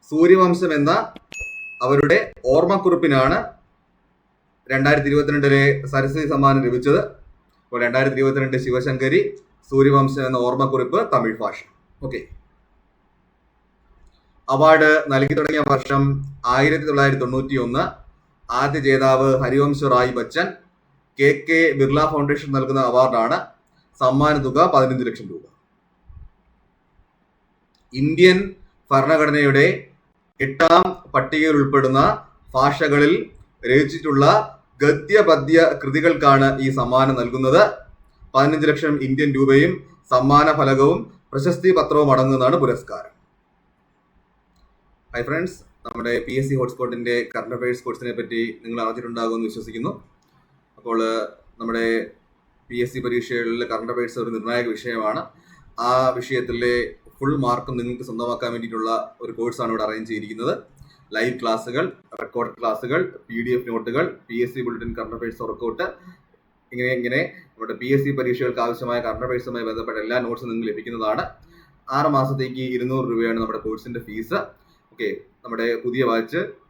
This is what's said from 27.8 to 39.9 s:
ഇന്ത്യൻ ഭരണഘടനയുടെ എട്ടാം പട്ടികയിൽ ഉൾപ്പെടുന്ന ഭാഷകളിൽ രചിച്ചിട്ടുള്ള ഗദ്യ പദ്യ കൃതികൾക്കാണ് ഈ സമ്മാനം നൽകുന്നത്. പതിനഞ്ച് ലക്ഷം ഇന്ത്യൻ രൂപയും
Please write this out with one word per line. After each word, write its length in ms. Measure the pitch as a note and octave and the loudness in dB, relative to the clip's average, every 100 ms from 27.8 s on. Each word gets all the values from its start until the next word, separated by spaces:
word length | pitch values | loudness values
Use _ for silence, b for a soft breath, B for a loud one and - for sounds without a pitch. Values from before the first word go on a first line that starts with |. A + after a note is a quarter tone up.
| _ | _
ഇന്ത്യൻ 440 | B2+ D3 E3 F3+ F3+ G3 - - _ _ | -2 -2 6 6 6 0 -10 -20 _ _
ഭരണഘടനയുടെ 720 | C3+ C3+ D#3 D3+ D3 C#3+ C3+ D#3+ F#3 - _ _ _ _ _ | 2 4 2 2 4 4 6 4 2 -10 _ _ _ _ _
എട്ടാം 440 | C#3 C#3 E3 E3+ F#3 - - | -6 0 4 4 4 -4 -4
പട്ടികയിൽ 460 | C3+ C3 D#3 D#3+ D3 | -4 -2 0 2 2
ഉൾപ്പെടുന്ന 420 | C#3 C#3 C3 C3+ D#3+ G3 - _ _ | 2 2 2 2 2 0 -8 _ _
ഭാഷകളിൽ 640 | C3 C#3 C#3+ D#3 C#3+ D3 E3+ - - - _ | 0 0 0 0 4 4 2 -4 -16 -20 _
രചിച്ചിട്ടുള്ള 600 | A#2 C3+ - E3 D3+ C#3 D3 G#3 G#3+ - _ _ | 2 2 2 -4 -2 2 4 4 0 -12 _ _
ഗദ്യ 380 | D3 - - G#3 | 2 2 2 2
പദ്യ 380 | F#3 D3+ C3+ E3 D#3+ C#3+ | 6 4 4 4 4 2
കൃതികൾക്കാണ് 720 | C3+ C#3+ D#3+ D3 D3 C3+ C3+ C3+ | -2 2 2 4 4 6 4 2
ഈ 80 | C3+ | -2
സമ്മാനം 440 | C3 A#2+ B2+ C3+ C3 | -2 0 2 2 0
നൽകുന്നത്. 440 | A#2+ B2+ C3 D#3 G#3 - - _ _ _ - | -2 -2 2 4 4 2 -18 _ _ _ -4
പതിനഞ്ച് 360 | C3+ C#3+ D#3 D3+ | 0 2 2 0
ലക്ഷം 240 | C#3+ D#3 D3 | 0 0 -2
ഇന്ത്യൻ 260 | C3 C3+ D3 | -2 0 0
രൂപയും 380 | C3+ C3+ C3+ E3 F#3 - | 2 4 6 4 0 -10